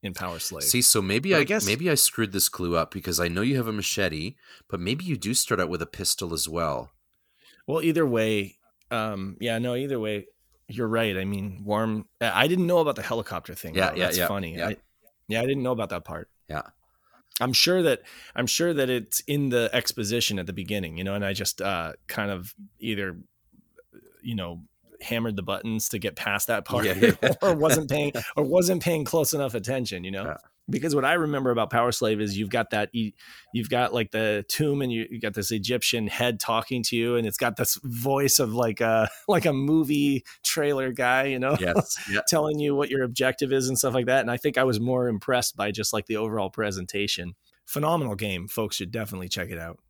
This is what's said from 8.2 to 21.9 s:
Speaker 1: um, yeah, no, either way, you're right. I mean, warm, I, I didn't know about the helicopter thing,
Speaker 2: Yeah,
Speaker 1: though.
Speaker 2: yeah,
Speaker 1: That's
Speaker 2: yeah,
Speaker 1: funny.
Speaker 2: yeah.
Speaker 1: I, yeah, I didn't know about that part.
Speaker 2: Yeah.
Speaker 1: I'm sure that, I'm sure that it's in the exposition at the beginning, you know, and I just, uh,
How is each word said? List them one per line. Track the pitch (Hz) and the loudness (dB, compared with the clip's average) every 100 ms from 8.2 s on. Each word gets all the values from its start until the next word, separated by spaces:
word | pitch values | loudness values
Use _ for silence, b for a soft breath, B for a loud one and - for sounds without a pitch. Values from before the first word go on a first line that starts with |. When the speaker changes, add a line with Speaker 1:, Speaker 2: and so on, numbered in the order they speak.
| 110 107 98 - _ _ _ | 2 2 -2 -10 _ _ _
Speaker 1:
um, | 117 110 101 95 - | -4 -2 -4 -8 -6
yeah, | 117 113 | -4 -2
no, | 123 123 | -2 -2
either | 139 131 | -2 -2
way, | 107 104 - _ _ _ _ | -2 -4 -8 _ _ _ _
you're | 107 113 | -4 0
right. | 113 113 95 | 2 2 0
I | |
mean, | 95 101 101 95 | -2 -4 -6 -8
warm, | 101 104 110 107 - _ | -2 0 0 -2 -6 _
I, | 117 92 | 0 4
I | 143 | 4
didn't | 180 175 | 4 4
know | 175 | 4
about | 156 - | 2 -2
the | |
helicopter | 120 117 104 90 - 85 | -4 -4 -4 -8 -10 -12
thing, | - | -6
Speaker 2:
Yeah, | 87 92 | 2 2
Speaker 1:
though. | 82 | 2
Speaker 2:
yeah, | 90 | 0
Speaker 1:
That's | 87 | 2
Speaker 2:
yeah, | 87 | 0
Speaker 1:
funny. | 101 87 85 | 0 -6 -4
Speaker 2:
yeah. | 87 | -4
Speaker 1:
I, | 104 _ _ _ _ - | -4 _ _ _ _ -4
yeah, | 110 | -2
I | 127 | 0
didn't | 139 | 0
know | 127 | 0
about | 120 101 | -2 -2
that | 90 | -6
part. | 82 80 87 _ _ | -8 -12 -12 _ _
Speaker 2:
Yeah. | 76 - _ b b b b b - | -8 -8 _ b b b b b -4
Speaker 1:
I'm | 123 | 0
sure | 123 - 185 | 2 4 4
that, | 165 123 B B B - | 4 2 B B B -4
I'm | 120 | -2
sure | - 170 | 0 0
that | 151 131 | 2 2
it's | 123 107 - | 0 -2 -6
in | - 143 139 | -2 0 2
the | 120 113 | 2 2
exposition | 120 - - 104 117 - 101 | 0 -2 -2 -2 0 0 -2
at | 87 | -4
the | |
beginning, | 92 90 104 87 80 | -6 -4 -4 -4 -6
you | |
know, | 95 | -4
and | 101 | -2
I | 101 | -2
just, | 101 98 - | -2 -4 -4
uh, | 95 90 80 | -2 -2 -4